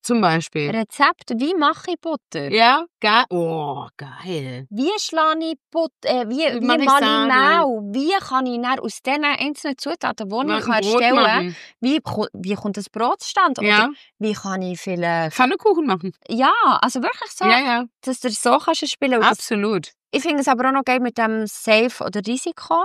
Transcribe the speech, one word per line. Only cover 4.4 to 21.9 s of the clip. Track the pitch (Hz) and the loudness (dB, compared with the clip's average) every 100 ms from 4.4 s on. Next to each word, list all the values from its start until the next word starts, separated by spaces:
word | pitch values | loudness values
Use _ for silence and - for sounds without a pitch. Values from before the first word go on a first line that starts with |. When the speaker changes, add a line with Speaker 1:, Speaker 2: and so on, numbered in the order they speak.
| 131 127 131 | -6 -10 -10
Speaker 2:
Wie | 208 285 427 | -4 -2 -2
schlage | - 320 311 320 320 | -4 0 0 0 -4
ich | 320 _ | -8 _
But-, | 320 320 _ | -4 -4 _
äh, | - 254 220 | -2 -2 -2
wie, | 254 | -2
Speaker 1:
Wie | 311 240 | -2 0
Speaker 2:
wie | 247 | 2
Speaker 1:
mache | 247 | 2
ich | |
Speaker 2:
male | 269 277 | 4 4
ich | 220 | 4
Speaker 1:
Sahne? | 220 269 254 277 339 294 226 | 2 2 4 4 4 2 -2
Speaker 2:
Mehl? | 202 | -4
Wie | 220 294 392 | -4 0 -2
kann | - 262 254 | -2 -2 -2
ich | 240 | -4
dann | 247 262 | -2 -2
aus | 220 - | -4 -6
diesen | 262 285 | -4 0
einzelnen | 294 277 285 294 302 262 | 0 -2 -4 -6 -6 -6
Zutaten, | 285 339 - 226 202 | -6 -4 -4 -6 -6
die | |
Speaker 1:
Mal | 220 285 302 | -4 -2 -2
Speaker 2:
ich | 226 | 0
Speaker 1:
ein | 220 | 0
Brot | 202 240 | 4 4
Speaker 2:
erstellen | 240 262 | 4 4
kann, | 226 226 180 | 4 2 0
Speaker 1:
machen. | 170 - _ | -8 -18 _
Speaker 2:
wie, | 247 311 | 0 0
beko-, | - - 214 | -2 -4 -6
wie | 196 180 | -6 -6
kommt | 202 208 202 | -4 -4 -6
das | 196 | -10
Brot | 214 240 381 | -2 -2 -2
zustande? | - 403 359 262 | -2 0 0 2
Speaker 1:
Ja. | 208 208 | 2 4
Speaker 2:
Oder | 247 294 - _ | 2 -4 -20 _
wie | 214 | -4
kann | 208 196 190 | -4 -6 -6
ich | 185 175 | -6 -8
vielleicht | - 175 170 170 160 - | -6 -4 -2 0 -2 2
Speaker 1:
Pfannkuchen | 254 370 440 339 294 | 2 4 2 2 0
machen. | 185 185 - - | -2 -4 -10 -6
Speaker 2:
Ja, | 226 262 427 381 220 | 0 2 4 4 4
also | 247 254 | 0 0
wirklich | 311 508 - | -4 -6 -12
so, | - 294 | 0 2
Speaker 1:
Ja, | 240 | 4
ja. | 269 240 247 _ | 2 -2 -4 _
Speaker 2:
dass | - 254 | -8 -4
du | 247 | -4
so | 208 247 294 | 0 2 2
kannst | - 330 294 | 2 -2 -4
spielen. | - 277 | -2 0
Und | 240 | 4
das | 214 - | 4 2
Speaker 1:
Absolut. | - 208 208 196 - _ _ | -2 -2 0 -2 -4 _ _
Speaker 2:
Ich | 277 | -4
finde | 320 294 | -2 0
es | 277 | 0
aber | 247 254 | 2 2
auch | |
noch | 269 | 0
geil | 262 254 | 0 0
mit | 247 226 | 0 0
dem | 226 220 214 | -2 0 -4
Safe | - - 214 240 | -6 2 4 4